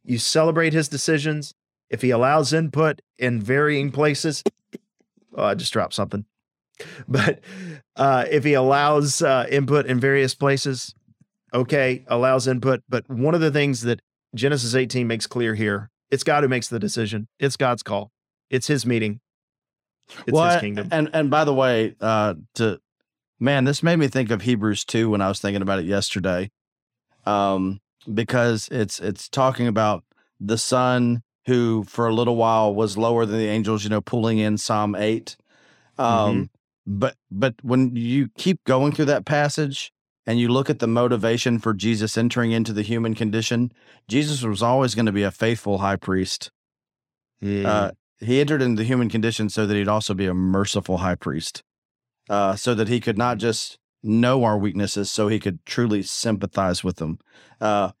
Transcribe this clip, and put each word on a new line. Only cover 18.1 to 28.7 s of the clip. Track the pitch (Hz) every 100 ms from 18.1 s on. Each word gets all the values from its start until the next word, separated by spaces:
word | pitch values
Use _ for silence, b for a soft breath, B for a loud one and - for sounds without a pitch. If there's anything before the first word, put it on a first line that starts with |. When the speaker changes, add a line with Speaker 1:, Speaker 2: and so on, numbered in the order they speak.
| _ _ _ -
Speaker 1:
It's | 131 -
his | 147 113
meeting. | 117 107 104 _ _ _ _ _ _ _ _ _ B -
It's |
Speaker 2:
Well, | 156 175
Speaker 1:
his | 175
Speaker 2:
I, |
Speaker 1:
kingdom. | 208 208 190
Speaker 2:
and, | 165 151
and | 160 147
by | 156 151
the |
way, | 135 131 117 110 -
uh, | 107 110 107 82 - -
to, | 113 87 _ _ _ _ _ -
man, | 123 143 131
this | 143
made | 165 170
me | 139
think | 131 117
of | 113
Hebrews | 107 117 107 101 -
two | 113 113
when | 104
I | 95
was | 95
thinking | 101 101
about | 98 98
it | 85
yesterday. | 98 - 98 90 90 98 _ _ _ _ _ _ _ -
Um, | 104 - 95 95 98 _ _ -
because | 107 117 127 120 113 -